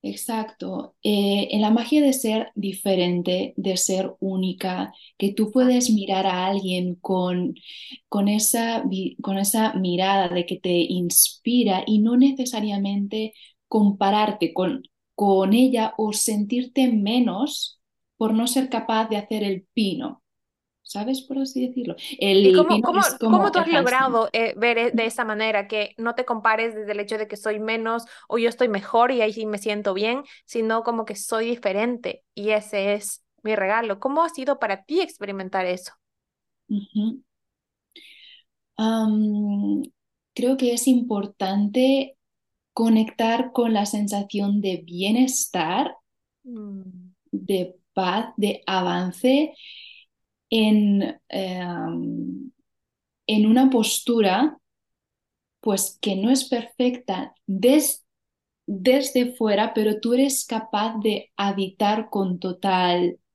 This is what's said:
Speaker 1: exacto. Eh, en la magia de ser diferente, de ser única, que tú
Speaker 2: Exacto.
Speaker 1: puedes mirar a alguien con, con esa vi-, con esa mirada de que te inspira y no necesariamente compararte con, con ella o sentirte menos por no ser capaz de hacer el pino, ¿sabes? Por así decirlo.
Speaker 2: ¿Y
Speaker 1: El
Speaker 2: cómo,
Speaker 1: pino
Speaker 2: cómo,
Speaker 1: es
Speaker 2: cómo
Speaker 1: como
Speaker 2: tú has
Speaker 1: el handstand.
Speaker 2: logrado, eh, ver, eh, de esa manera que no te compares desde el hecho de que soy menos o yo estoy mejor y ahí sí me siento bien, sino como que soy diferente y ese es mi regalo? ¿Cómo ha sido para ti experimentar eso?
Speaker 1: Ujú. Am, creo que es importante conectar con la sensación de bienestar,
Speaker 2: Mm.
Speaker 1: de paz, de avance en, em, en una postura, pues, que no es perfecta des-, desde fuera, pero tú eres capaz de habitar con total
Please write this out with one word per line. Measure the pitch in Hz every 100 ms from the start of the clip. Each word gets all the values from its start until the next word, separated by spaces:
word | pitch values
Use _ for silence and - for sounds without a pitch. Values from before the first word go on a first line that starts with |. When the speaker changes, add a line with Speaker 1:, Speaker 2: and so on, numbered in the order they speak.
Speaker 1:
exacto. | 202 202 - 220 214 - 185 190 - _
Eh, | 208 208 202 202 196
en | 208
la | 214
magia | 233 233 302
de | 285
ser | 262 220 220 - -
diferente, | 196 190 202 185 180 180 180 180 - -
de | 190 185
ser | - 190 190 -
única, | 190 190 185 185 190 185 196 - - _
que | 202
tú | 202 214
Speaker 2:
Exacto. |
Speaker 1:
puedes | 254 254 247 247
mirar | 214 190 190 190
a | 180 190
alguien | 196 190 180 180 175
con, | - 185 180 180 180 - - - - 262 _
con | 202 202
esa | 214 220 233 233 226
vi-, | - 190 185 -
con | - 196
esa | 202 226 220 185
mirada | 185 175 190 196 180
de | 175 175
que | 185
te | 180
inspira | 175 - 180 175 - - - - 247 220 185 -
y | 214
no | 220 247
necesariamente | 277 269 247 226 208 202 196 202 202 214 220 - - _ _
compararte | 220 202 196 196 208 214 202 165
con, | - 185 - - _ _ -
con | 202 190 190
ella | 226 262 226 220 -
o | 214
sentirte | 208 - 214 202 247 247 - 254
menos | 214 202 240 226 185 285 - - _ _ _ _ _
por | 220
no | 220 247
ser | 269 262
capaz | 233 - 220 220
de | 208
hacer | 208 214
el | 202 185 _
pino, | - 202 165 110 - _ _ _ _ _ _
¿sabes? | - 202 214 262
Por | - 269
así | 269 254 254
decirlo. | - 240 - - - 202 196
Speaker 2:
¿Y | 196
Speaker 1:
El |
Speaker 2:
cómo, | 185 -
Speaker 1:
pino | 208
Speaker 2:
cómo, | 240 359
Speaker 1:
es | 381 -
Speaker 2:
cómo | 220 -
Speaker 1:
como | 403
Speaker 2:
tú | 381
has | 330
Speaker 1:
el |
handstand. |
Speaker 2:
logrado, | 311 269 254 269 233 226
eh, | 220 226 -
ver, | 233 233
eh, | 233
de | 233 226
esa | 240 226
manera | 214 220 214 202
que | 214 208 -
no | 226 233
te | 254
compares | 226 220 220 226
desde | 220 208
el | 208
hecho | 202 220
de | 214
que | 202
soy | 220 214
menos | 220 226 226 233 233 - -
o | 240
yo | 233
estoy | 233 247
mejor | 196 - 226 247
y | 254
ahí | 220
sí | 220 214
me | 208
siento | 214 208 208
bien, | 190 220 254 285 - _
sino | 233 220 226
como | 233 233 220
que | 202
soy | - 226 233
diferente | 240 208 196 233 240 233 - _
y | - 208
ese | 214 208 202 196
es | 208 - - _ _
mi | 214 214
regalo? | 190 220 233 196
¿Cómo | 262 294
ha | 339
sido | 320 262 269
para | 214 196 _
ti | 330
experimentar | 320 - 202 196 190 196 185
eso? | 180 - _ _ _ _ _ _ _ _
Speaker 1:
Ujú. | 208 - 208 220 - _ _ _ _ _ _ _ - - - - - _ _ _ -
Am, | 220 226 220 214 214 208 208 202 202 202 - _ _ _ _
creo | - 247 269
que | 247
es | 240 -
importante | 247 240 202 196 _ 190 202 208 254 262 269 269 _ _ _ _ _ _
conectar | - 226 220 220 - 226 233 254
con | - 226
la | 220 208
sensación | 214 202 202 202 202 202 202
de | 196 175 170
bienestar, | 175 190 233 254 - - 185 160 196 294 - _ _ _ _ 262
Speaker 2:
Mm. | 226 208 196 185 180 185 _ _
Speaker 1:
de | 196 185 190 180 - _
paz, | - 185 196 226 -
de | 202 - -
avance | 190 180 180 185 - 254 277 311 - - - - - _ _ _ _ _
en, | 226 214 214 208 202 190 - _
em, | - 190 185 175 175 170 170 170 - - 285 269 _ _ _ _ _ _ _ -
en | 214 214
una | 240 269
postura, | 254 214 - - 233 202 185 302 - _ _ _ _ _ _ _ _ _ _
pues, | 220 196 - -
que | 214 190
no | 214
es | 262 -
perfecta | 240 226 - 247 247 - 185 - _ -
des-, | 190 240 302 294 - _ _ _ _ _ _ -
desde | 196 190 269 269 254 247 -
fuera, | 220 202 220
pero | - 214 214
tú | 226
eres | 247 277 269 -
capaz | 226 226 208 220 220
de | 214 202 - -
habitar | 202 196 190 - 208 214 220
con | 202 190 180
total | 185 180 196 185 180 175 180 - _